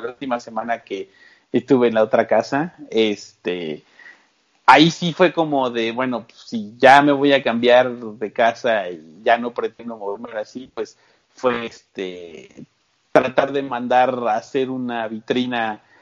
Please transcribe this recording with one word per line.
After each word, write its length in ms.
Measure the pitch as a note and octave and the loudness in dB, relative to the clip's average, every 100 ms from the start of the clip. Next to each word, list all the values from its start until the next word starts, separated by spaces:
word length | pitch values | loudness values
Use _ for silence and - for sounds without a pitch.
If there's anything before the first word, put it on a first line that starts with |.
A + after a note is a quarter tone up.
la 60 | A#2 | -12
última 320 | B2+ C3+ A#2+ | -10 -8 -8
semana 380 | A#2+ A2 A#2 A2+ | -6 -10 -6 -8
que 300 | - G2 F#2+ _ - _ - | -8 -10 -10 _ -20 _ -4
estuve 360 | B2 A2+ C3 A#2+ | -4 2 2 4
en 60 | |
la 80 | A2 | 2
otra 240 | A2 A#2+ A2 | 2 2 2
casa. 500 | A2 - C#3 F3 - G2 | 0 0 -4 -6 -10 -6
Este, 920 | A2 A2 G2+ - _ - F2+ E2 D2 _ _ - - _ _ _ _ | -2 0 -2 -10 _ -8 -6 -8 -10 _ _ -20 -20 _ _ _ _
ahí 260 | - C#3 E3 | 4 6 6
sí 220 | - F3 | 2 -6
fue 220 | D3 F3 | 2 2
como 340 | E3 D#3 C#3 B2+ | 2 0 0 0
de, 240 | A#2+ A2+ | -2 -4
bueno, 320 | A#2 B2+ A#2+ A#2 | -2 -4 -4 -10
pues, 140 | - - | -20 -10
si 280 | A#2 G#2 A#2+ | -8 -8 4
ya 240 | C3 C#3 | 8 8
me 100 | D3 | 6
voy 220 | C#3 C#3+ | 4 4
a 80 | C#3 | 2
cambiar 520 | B2 A#2 A#2+ B2 B2+ | 2 0 4 4 4
de 380 | A#2+ A2+ G#2+ G#2 | -4 -12 -8 -8
casa 560 | - A#2 A#2 B2 A2 F2+ | 0 0 0 -2 -2 -4
y 320 | E2+ D#2+ E2 | -10 -18 -6
ya 140 | A#2 A#2+ | 0 0
no 160 | A#2+ | 0
pretendo 460 | A#2+ A2+ - A#2 A2+ | -6 -8 -8 -14 -10
moverme 320 | G2+ G#2 A#2 | -10 -10 -10
ahora 160 | A2 G#2+ | -10 -10
sí, 240 | B2+ C3 | -14 -16
pues 240 | - G#2 _ _ _ _ | -12 -12 _ _ _ _
fue, 320 | - B2+ A#2+ A2+ | -6 -4 -4 -8
este, 840 | - _ - F#2 F2+ E2+ D#2 B1+ - - _ _ _ _ | -16 _ -12 -12 -12 -18 -20 -20 -20 -20 _ _ _ _
tratar 400 | C#3+ B2 B2+ C#3 | 0 2 -2 -2
de 100 | C#3 | -2
mandar 560 | C#3 B2 B2 B2 B2+ B2 A#2 | -4 -6 0 2 2 0 -2
a 100 | A2 | -4
hacer 340 | - C#3 C3 | -4 -4 -4
una 360 | C3 B2 A#2 A2 | -6 -6 -6 -6
vitrina 760 | A2 - B2+ B2 A#2+ A2+ G#2 _ _ | -8 -4 -2 -2 -4 -4 -6 _ _